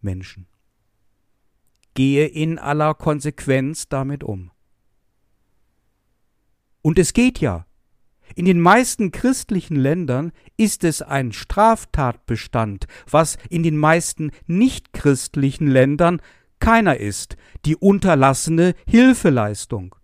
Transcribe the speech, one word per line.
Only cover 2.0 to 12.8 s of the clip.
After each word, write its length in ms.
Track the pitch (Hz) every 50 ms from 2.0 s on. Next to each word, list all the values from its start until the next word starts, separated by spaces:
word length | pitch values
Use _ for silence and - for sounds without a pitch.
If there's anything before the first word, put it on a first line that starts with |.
| 131 135 139 139 151
in 320 | 151 - 156 156 160 165 151
aller 360 | - 139 147 151 151 156 156
Konsequenz 960 | - - 156 151 147 139 147 143 - - 139 131 131 131 139 160 - - -
damit 340 | - 135 135 135 143 139 -
um. 280 | - 107 95 92 85 - _ _ _ _ _ _ _ _ _ _ _ _ _ _ _ _ _ _ _ _ _ _ _ _ _ _ _ _ _ _ _ _ _ _ _ _ _ _ _ _ _ _ _ _ _
Und 180 | - - 160 -
es 140 | 170 - -
geht 280 | - 240 254 247 -
ja. 260 | 160 127 92 82 80 - _ _ _ _ _ _ _ _ _ _ _ - -
In 100 | - 175
den 160 | 185 185 170
meisten 520 | 170 175 202 240 254 - - - 220 180 -
christlichen 640 | - - 247 269 - - - 220 185 - - 160
Ländern 560 | 143 131 135 156 180 180 135 123 127 156 175 - _ _ - -
ist 260 | - 220 208 - - -
es 180 | 165 151 -
ein 320 | - - 139 139 131 120 107
Straftatbestand, 1600 | - - - - - 208 226 226 220 - - - - 143 123 117 - _ - 120 110 - - - 120 113 107 101 95